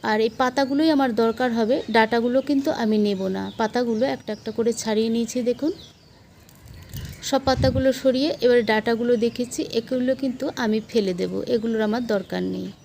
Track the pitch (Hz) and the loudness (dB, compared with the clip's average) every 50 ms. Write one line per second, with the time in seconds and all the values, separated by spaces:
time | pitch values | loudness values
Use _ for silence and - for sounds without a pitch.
0 | - 220 214 214 220 233 226 - 262 254 254 285 277 262 277 277 320 320 311 277 | 0 0 0 2 0 0 0 0 -2 0 2 0 0 0 2 2 4 4 4 4
1 | 269 254 220 220 226 226 220 226 254 254 226 233 226 208 262 - - - 220 226 | 2 2 2 2 2 0 2 0 0 0 2 0 2 2 0 -2 -2 2 4 4
2 | 220 220 240 233 226 247 240 269 269 - 294 277 269 320 - - 233 214 214 214 | 4 4 2 0 0 2 2 0 2 2 0 0 2 0 -2 0 0 2 2 2
3 | 208 208 202 185 190 190 190 190 190 196 - - 226 214 220 240 247 233 226 214 | 2 2 0 -2 -2 -4 -4 -4 -6 -8 -4 -2 -2 0 0 -2 0 0 0 0
4 | 254 277 262 247 - - 214 214 - 220 214 - 226 233 226 - - 220 214 214 | 0 0 -2 -4 -6 -10 -10 -8 -8 -8 -4 0 0 0 0 0 -2 0 0 0
5 | 226 226 226 233 233 220 - 254 233 240 240 240 269 320 403 - - - - _ | 2 0 0 -2 -2 -2 -4 -2 -2 -2 -2 0 -2 -4 -4 -4 -14 -20 -20 _
6 | - - - - - - - - - - - - - - - - - - - - | -20 -20 -20 -20 -20 -20 -20 -20 -20 -20 -20 -20 -20 -20 -20 -20 -18 -16 -14 -12
7 | - - - - - - 277 262 269 269 262 247 - 262 - 262 262 269 254 - | -12 -12 -14 -12 -6 -2 -2 0 2 2 2 4 2 2 2 4 2 2 2 4
8 | - 262 247 254 277 330 - - - 247 240 247 226 214 220 214 214 233 233 220 | 2 2 2 4 0 0 -2 2 2 4 4 4 4 4 2 2 2 0 0 0
9 | 240 240 247 220 226 233 233 - 247 240 - - 294 - - 226 233 - 262 254 | 2 2 2 2 2 -2 -2 -4 -6 -6 -4 -6 -6 -4 -4 -4 -4 -2 -2 -2
10 | 247 254 262 262 277 262 240 262 262 311 - - 247 214 214 220 220 - - 233 | 0 0 0 0 -2 -4 -2 -2 -6 -6 -4 -2 0 0 0 0 -2 0 0 0
11 | 202 190 180 175 185 180 185 196 - - 247 226 214 233 226 220 220 208 214 247 | 0 0 -2 -2 -4 -4 -4 -6 -2 0 0 0 0 -2 -2 0 0 0 0 -2
12 | 247 226 214 196 185 - 180 180 185 185 185 185 185 190 - - | -2 -2 -2 -2 -2 -4 -6 -4 -4 -4 -6 -6 -8 -10 -12 -16